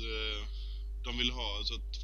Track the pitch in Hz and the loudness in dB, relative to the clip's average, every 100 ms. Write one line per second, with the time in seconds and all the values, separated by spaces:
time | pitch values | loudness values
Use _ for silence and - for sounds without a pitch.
0 | 113 110 110 107 104 - - - - - | 2 0 0 0 -2 -4 -4 -4 -4 -2
1 | 127 120 123 127 110 101 110 113 - - | 0 4 4 4 0 0 0 0 -2 -2